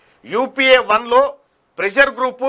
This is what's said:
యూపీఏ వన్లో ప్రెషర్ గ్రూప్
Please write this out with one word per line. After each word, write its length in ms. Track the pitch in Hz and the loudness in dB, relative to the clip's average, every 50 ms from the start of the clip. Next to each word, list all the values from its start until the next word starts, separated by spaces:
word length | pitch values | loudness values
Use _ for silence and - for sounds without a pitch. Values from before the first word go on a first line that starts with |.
| _ _ _ _ - | _ _ _ _ -14
యూపీఏ 540 | 117 175 226 262 254 262 277 269 262 254 254 | -8 -4 -4 -4 -4 -2 -2 2 4 4 4
వన్లో 580 | - 196 214 220 240 233 240 254 277 277 277 - _ _ _ _ _ _ _ - | 4 2 -2 -2 0 0 0 2 2 0 -2 -10 _ _ _ _ _ _ _ -8
ప్రెషర్ 320 | 175 202 196 277 277 277 | -6 -4 0 0 0 0
గ్రూప్ 320 | - 240 254 254 254 254 254 | 0 -4 -6 -6 -4 -4 -6